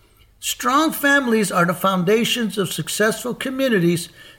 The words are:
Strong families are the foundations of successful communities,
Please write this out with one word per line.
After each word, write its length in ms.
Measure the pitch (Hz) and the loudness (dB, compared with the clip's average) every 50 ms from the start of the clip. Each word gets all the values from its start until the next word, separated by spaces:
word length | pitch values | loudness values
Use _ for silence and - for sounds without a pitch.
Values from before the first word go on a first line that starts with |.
| _ _ _ _ _ _ _ _ | _ _ _ _ _ _ _ _
Strong 520 | - - - - - 247 262 294 320 311 | -8 -8 -6 -4 -2 0 2 2 2 0
families 600 | 311 - - 285 277 285 269 233 220 220 202 - | 0 0 2 2 2 4 4 2 2 2 2 2
are 140 | - 185 170 | 2 2 2
the 80 | 175 175 | 2 0
foundations 880 | 175 - 190 196 185 175 185 214 233 226 - - 247 233 202 - 214 | 0 0 0 0 0 2 2 2 2 2 0 -2 -2 -2 -4 -2 -4
of 120 | 185 160 | -4 -4
successful 600 | - - 151 - - - 208 220 208 - - 247 220 | -4 -6 -6 -6 -2 0 0 0 0 -2 -6 -8 -8
communities, 760 | - - 262 262 262 269 262 226 190 170 170 175 156 - - - - - - - | -6 -6 -6 -4 -2 0 2 2 2 2 2 2 0 -4 -8 -14 -20 -20 -20 -20